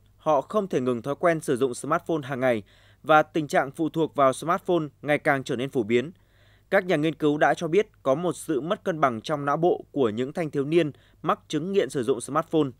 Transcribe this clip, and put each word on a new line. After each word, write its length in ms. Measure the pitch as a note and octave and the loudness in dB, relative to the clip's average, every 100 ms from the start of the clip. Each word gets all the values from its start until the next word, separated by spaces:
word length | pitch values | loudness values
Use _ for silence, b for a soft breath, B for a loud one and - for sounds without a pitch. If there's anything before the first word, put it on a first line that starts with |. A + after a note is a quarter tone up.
| _ _ | _ _
họ 240 | D#3 D3 | 0 0
không 280 | - G#3+ G3 | 0 -2 -2
thể 120 | D#3+ | -2
ngừng 220 | B2+ A#2+ | 0 -2
thói 120 | C#3+ | -4
quen 260 | C#3+ F3 D#3+ | -2 0 0
sử 160 | D#3 B2 | 0 0
dụng 180 | C3 | 0
smartphone 460 | B2 C3+ E3 - D#3+ | -2 -4 -4 -2 -4
hàng 180 | C3 C3+ | -4 -2
ngày 220 | C3 A#2 - b b b | 0 0 -4 b b b
và 200 | C3 D#3 | 2 4
tình 260 | D#3 E3+ D3 | 4 -2 0
trạng 220 | F#3 C#3 | 0 0
phụ 180 | - D#3 | -2 -4
thuộc 260 | E3 D3+ | -2 -2
vào 180 | - C3+ | 2 2
smartphone 500 | B2+ D3 F#3 - F3 D3+ - | 2 -2 -4 0 0 -2 -8
ngày 160 | C#3 D3 | -2 0
càng 260 | D#3 C#3 | 0 0
trở 120 | B2+ A#2+ | -2 -6
nên 140 | C3+ | -4
phổ 120 | C3+ | -2
biến. 280 | G#2 A#2+ D3 - b b b b b | 2 0 0 -8 b b b b b
Các 160 | G3 F3+ | -2 2
nhà 100 | D#3+ | 0
nghiên 180 | D#3 | 0
cứu 240 | D#3 D3+ D3+ | 0 0 2
đã 160 | D3+ | 2
cho 140 | D#3 E3 | 2 0
biết 200 | F3+ G#3+ _ | 0 0 _
có 120 | C3+ | -2
một 220 | C#3 F3 - | 0 0 -4
sự 240 | - C#3+ | -2 -2
mất 240 | D3+ G#3 | -2 -4
cân 160 | - D#3+ | -4 0
bằng 200 | C#3 A2+ | 0 0
trong 240 | - D3 | -4 -4
não 120 | C#3+ D3+ | -2 0
bộ 280 | F3 - - | 2 0 -4
của 160 | - A#2+ | 0 0
những 240 | G#2+ C3 | 0 -4
thanh 180 | E3+ D#3 | -4 -4
thiếu 140 | C#3+ | -4
niên 280 | C#3 E3+ D3+ - b b | 0 2 0 -4 b b
mắc 180 | D#3+ G#3 - | -4 -4 -4
chứng 240 | D3+ F3+ | -6 -2
nghiện 180 | G3 C3+ | 0 0
sử 120 | D3 | 0
dụng 180 | A#2 A#2 | 0 -2
smartphone 480 | - D3 D#3+ D#3+ C#3+ | -2 -4 0 0 0